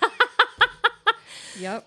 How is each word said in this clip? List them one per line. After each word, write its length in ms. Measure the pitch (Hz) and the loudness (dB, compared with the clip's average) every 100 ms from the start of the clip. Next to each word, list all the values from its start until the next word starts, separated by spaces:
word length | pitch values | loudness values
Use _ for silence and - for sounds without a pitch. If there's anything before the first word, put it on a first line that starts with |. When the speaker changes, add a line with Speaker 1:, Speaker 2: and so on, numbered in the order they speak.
Speaker 1:
<laughs> 40 | 440 - 494 - 392 - 480 - - - - 440 - - - - | -2 0 0 2 0 2 0 2 -4 -2 -2 -2 -4 -20 -16 -10
Speaker 2:
Yep. 260 | 185 220 | -8 -8